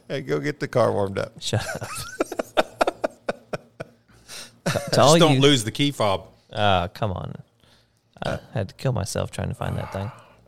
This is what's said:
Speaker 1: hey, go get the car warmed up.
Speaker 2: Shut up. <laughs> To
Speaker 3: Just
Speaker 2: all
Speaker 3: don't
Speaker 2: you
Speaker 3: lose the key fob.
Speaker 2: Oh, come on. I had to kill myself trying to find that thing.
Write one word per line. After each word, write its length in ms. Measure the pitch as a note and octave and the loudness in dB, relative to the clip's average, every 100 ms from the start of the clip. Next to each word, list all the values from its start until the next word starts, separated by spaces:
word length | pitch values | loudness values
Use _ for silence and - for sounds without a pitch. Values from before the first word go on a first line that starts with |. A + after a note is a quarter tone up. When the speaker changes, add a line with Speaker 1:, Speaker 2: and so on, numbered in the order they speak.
| - | -10
Speaker 1:
hey, 140 | C#3 | -8
go 180 | C3+ D3 | -4 -4
get 220 | C#3+ C#3+ | -4 -6
the 80 | C#3 | -2
car 200 | B2+ A2+ | 2 2
warmed 240 | G2+ G2 G2 | 2 -2 -2
up. 160 | - - | -6 -8
Speaker 2:
Shut 240 | - A2+ - - | -4 -4 -4 -8
up. 140 | - | -10
<laughs> 1080 | - - - - - - - - - - - - - - - - - - - - _ _ _ - - - _ - | -10 -8 -6 -6 -6 -4 -2 -2 -2 -2 -2 -6 -8 -10 -10 -10 -12 -12 -18 -18 _ _ _ -20 -18 -18 _ -4
To 60 | |
Speaker 3:
Just 240 | - - - | -4 0 6
Speaker 2:
all 180 | B2+ E3+ | 8 8
Speaker 3:
don't 140 | D#3+ C3+ | 6 6
Speaker 2:
you 60 | |
Speaker 3:
lose 220 | C#3+ C3+ G#2+ | 6 4 2
the 60 | |
key 200 | - C#3+ | -2 -2
fob. 360 | C#3 G#2+ F#2+ - _ _ | 0 0 0 -4 _ _
Speaker 2:
Oh, 340 | A2 G#2 F#2 F2 | 0 2 4 0
come 180 | - G#2+ | -4 -4
on. 220 | F2+ - - - _ _ _ _ _ _ - - | -4 -8 -12 -18 _ _ _ _ _ _ -10 -6
I 140 | - - | -6 -6
had 160 | - G2 | -6 -6
to 60 | - | -4
kill 160 | C3+ | -4
myself 380 | G2 F#2+ - F#2+ | -2 -2 -4 -6
trying 180 | - F#2 | -4 -6
to 60 | F2 | -6
find 220 | - - | -6 -6
that 140 | - | -6
thing. 180 | F#2+ G2+ - - _ | -8 -8 -12 -20 _